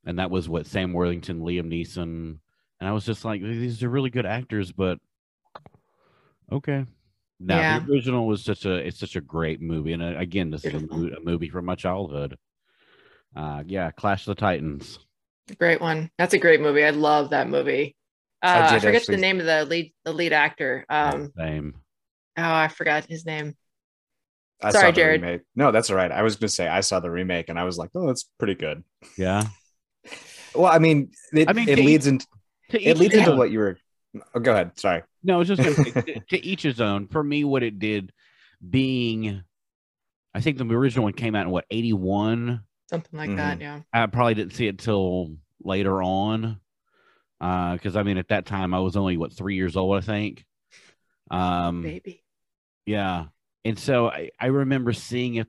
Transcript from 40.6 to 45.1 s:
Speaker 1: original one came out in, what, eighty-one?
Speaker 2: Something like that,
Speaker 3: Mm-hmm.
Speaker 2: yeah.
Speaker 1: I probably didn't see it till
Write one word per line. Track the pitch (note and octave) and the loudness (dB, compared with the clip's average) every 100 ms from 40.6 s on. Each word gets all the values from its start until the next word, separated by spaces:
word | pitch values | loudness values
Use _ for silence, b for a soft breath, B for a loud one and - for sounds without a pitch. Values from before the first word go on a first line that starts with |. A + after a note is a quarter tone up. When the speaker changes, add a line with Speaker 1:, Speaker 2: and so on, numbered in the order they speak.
| A2+ | 0
Speaker 1:
original | A#2 C3+ A#2+ G#2+ | 2 2 2 -2
one | |
came | - A2+ G#2+ | -2 -2 -2
out | F2 | -2
in, | |
what, | F2+ - | -4 -4
eighty-one? | A2 A#2 G2+ F#2 G2+ G#2+ A#2 A#2+ A#2+ G2+ _ - | -4 0 0 0 0 0 -2 -2 -6 -10 _ -10
Speaker 2:
Something | E3+ - D#3 | -10 -10 -12
like | D#3+ F#3+ | -6 -4
that, | D3 - | -4 -4
Speaker 3:
Mm-hmm. | |
Speaker 2:
yeah. | D3 D3 - | -10 -16 -4
Speaker 1:
I | A#2 A2 | -2 0
probably | A#2 A#2+ | 2 2
didn't | G#2+ F#2 | 2 -4
see | - A2+ | -4 -4
it | G2 | -2
till | A2+ G2+ F#2 | 0 0 2